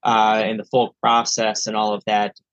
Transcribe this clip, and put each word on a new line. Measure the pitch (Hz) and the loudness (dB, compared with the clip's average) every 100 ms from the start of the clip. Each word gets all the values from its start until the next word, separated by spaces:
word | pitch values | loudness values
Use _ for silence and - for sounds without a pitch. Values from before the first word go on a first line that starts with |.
uh, | - 113 107 110 | 2 2 4 2
and | 107 110 | 0 -4
the | |
folk | - 131 117 _ | -2 -2 -2 _
process | 117 117 120 - 110 107 - | 0 2 0 -2 -2 -4 -6
and | 110 | -2
all | 107 | -2
of | 104 - | -4 -2
that | 107 104 - _ | 0 -2 -6 _